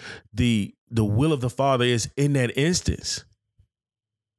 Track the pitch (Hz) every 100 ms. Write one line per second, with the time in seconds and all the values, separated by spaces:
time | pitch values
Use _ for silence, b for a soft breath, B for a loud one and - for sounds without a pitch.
0 | B B _ 107 123 110 98 - _ 113
1 | 104 107 151 143 123 - 139 131 123 120
2 | - - 143 139 120 - 156 180 - -
3 | - - - _ _ _ _ _ _ _
4 | _ _ _